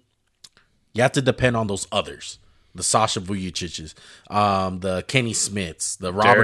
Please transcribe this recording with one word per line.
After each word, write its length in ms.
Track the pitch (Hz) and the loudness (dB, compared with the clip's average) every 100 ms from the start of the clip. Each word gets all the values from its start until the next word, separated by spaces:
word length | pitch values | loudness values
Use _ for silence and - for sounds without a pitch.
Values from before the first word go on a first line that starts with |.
| _ _ _ _ - _ _ _ _ | _ _ _ _ -20 _ _ _ _
you 80 | 107 | 0
have 100 | 123 | 2
to 80 | 143 | 2
depend 340 | 131 117 127 117 | 0 2 0 2
on 100 | 110 | -2
those 200 | 98 - | -4 -2
others. 460 | 104 90 - - - _ _ _ 90 | -4 -4 -10 -14 -16 _ _ _ -6
The 60 | |
Sasha 380 | 87 120 107 - | 0 2 2 0
Vujicic's, 720 | 90 101 92 82 87 - 78 - - - - | -4 -6 -6 -6 -8 -8 -14 -16 -20 -20 -4
um, 480 | 104 104 95 95 92 | 2 2 2 0 -2
the 240 | 95 92 - | -2 -2 0
Kenny 260 | 135 117 | 0 0
Smiths, 640 | 107 - 101 87 78 - - | -2 -4 -4 -6 -6 -8 -6
the 160 | 92 | -4
Robert 220 | 92 110 104 | 2 6 6